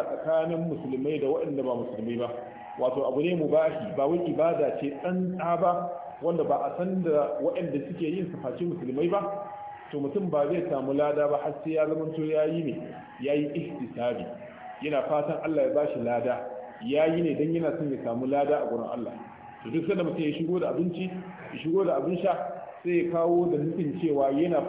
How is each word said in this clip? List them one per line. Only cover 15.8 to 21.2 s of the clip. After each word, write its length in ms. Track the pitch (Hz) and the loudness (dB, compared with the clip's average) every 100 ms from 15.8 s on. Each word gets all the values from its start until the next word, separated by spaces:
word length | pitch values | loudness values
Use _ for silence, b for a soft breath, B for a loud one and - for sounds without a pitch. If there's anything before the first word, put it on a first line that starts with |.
| 147 117 | 2 0
lada, 480 | 117 120 123 123 - - - - | 0 2 2 -2 -4 -10 -12 -8
ya 240 | 113 147 160 | -2 2 4
yi 160 | 170 | 4
ne 120 | 160 | 2
don 160 | 139 156 | 2 0
yana 220 | 165 156 127 | 0 0 -2
son 140 | 147 | -2
ya 80 | 123 | -2
samu 220 | 120 120 131 | -2 -2 0
lada 360 | 143 143 143 | 2 4 2
a 40 | 120 | 0
gurin 160 | 113 113 | -4 -4
Allah. 260 | 120 104 110 - - - - | -6 -6 -10 -14 -16 -18 -14
To 40 | 117 | -4
duk 140 | 151 165 | -2 0
sanda 140 | 190 | 0
mutum 180 | 165 165 | 0 0
ya 100 | 151 - | -2 0
shigo 220 | 165 180 | 0 0
da 100 | 147 | 0
abinci, 400 | - 180 180 185 185 | 0 0 -2 -6 -6